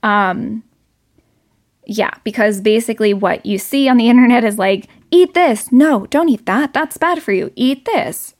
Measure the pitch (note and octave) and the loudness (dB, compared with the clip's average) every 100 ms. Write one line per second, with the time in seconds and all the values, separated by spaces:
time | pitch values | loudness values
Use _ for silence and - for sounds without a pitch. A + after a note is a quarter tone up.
0 | G#3+ G#3 F#3+ F3+ - A3 - _ _ _ | -2 -2 -2 -4 -8 -10 -14 _ _ _
1 | _ _ _ _ _ _ _ _ - G#3+ | _ _ _ _ _ _ _ _ -12 -4
2 | G3+ - - - G#3+ G3 G#3 G#3+ A3+ A3 | -4 -4 -8 -2 -2 0 0 0 -2 -2
3 | G#3+ G3+ F#3+ F3 - G3+ - C#4 C4+ B3 | 0 0 -2 -4 -4 -6 -4 -2 2 4
4 | A#3 B3 B3 A#3+ A3+ G#3 F#3+ G3 - _ | 4 6 6 4 2 -2 -2 -2 -4 _
5 | _ F4 F4+ - F4 G#3+ - B3 D4+ B3+ | _ 2 4 2 0 0 0 2 4 2
6 | G3 C#4+ E4 A#3 - G#3 C#4+ C4 D#4 - | -2 -2 0 -2 -2 -2 -2 -4 -6 -4
7 | E4+ E4+ - F#3+ E3 - B3+ C4+ - A4 | -2 -2 -2 -4 -4 -4 -2 -2 -4 -4
8 | - - - _ | -4 -10 -16 _